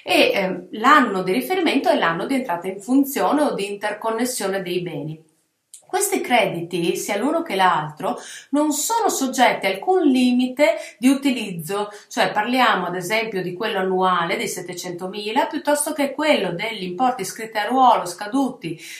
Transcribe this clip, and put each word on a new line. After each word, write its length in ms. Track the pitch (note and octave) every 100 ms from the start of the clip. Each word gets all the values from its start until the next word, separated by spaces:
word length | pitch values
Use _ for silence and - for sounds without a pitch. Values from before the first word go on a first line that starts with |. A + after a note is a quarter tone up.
E, 300 | - E4+ C4+
ehm, 340 | G3+ F#3+ - -
l'anno 500 | G#3+ A#3+ D4+ A#3 F#3+
di 100 | E3
riferimento 580 | A3 B3+ F#4+ D#4 B3+ B3
è 80 | C#4
l'anno 280 | F3 E3 A3+
di 80 |
entrata 340 | C4+ - E3+ F#3+
in 140 | G3
funzione 600 | - C4 C4+ A3 - C#4+
o 100 | C#4
di 180 | F#3 G3+
interconnessione 920 | G3+ G#3 G#3 A3+ A3 B3 - G3 F#3+
dei 180 | F3 F3+
beni. 500 | E3 D3+ D3+ D#3 - _ _ _ _ - -
Questi 280 | - - D#4
crediti, 760 | - A#3+ F#3 F3 E3 F3+ E3+ G3+
sia 220 | - G3+
l'uno 260 | B3+ D#4+
che 100 | -
l'altro, 640 | F#3+ F#3 E3 D#3 - F#3 B3 - - -
non 220 | C#4+ D4+
sono 380 | D4 - A4+ G4+
soggetti 580 | - C4 C4 A#3 G3 G3
a 20 |
alcun 320 | F#3+ - F#4
limite 760 | D#4 B3+ B3+ B3 B3+ B3+ D4+ E4 - -
di 100 | B3+
utilizzo, 840 | C4+ C#4 A#3+ G3+ E3+ D#3 G3 G#3 - -
cioè 220 | - G3
parliamo 560 | A3 G#3+ B3+ A#3 F#3+ F3+
ad 80 | F3+
esempio 480 | E3 A3 A3+ G3
di 100 | F3
quello 240 | F3 A3 F#3+
annuale 580 | F#3+ F#3 F#3 F3 E3+ A3+
dei 120 | A#3+
settecentomila 1000 | - F3+ F3+ F3 F3 F#3 G#3 G#3 B3 D#4+
piuttosto 480 | D#4 - D4 D#4
che 220 | D4+ C4+ -
quello 360 | D#4 C4 F#3
degli 280 | E3+ G#3+ G#3+
importi 400 | F3+ F3+ B3+ B3
iscritti 380 | F#3+ - A3 G#3+
a 80 | G#3
ruolo 400 | C4 B3+ F#3+ F3
scaduti 760 | - G#3 B3+ C4 - E3 D#3+ -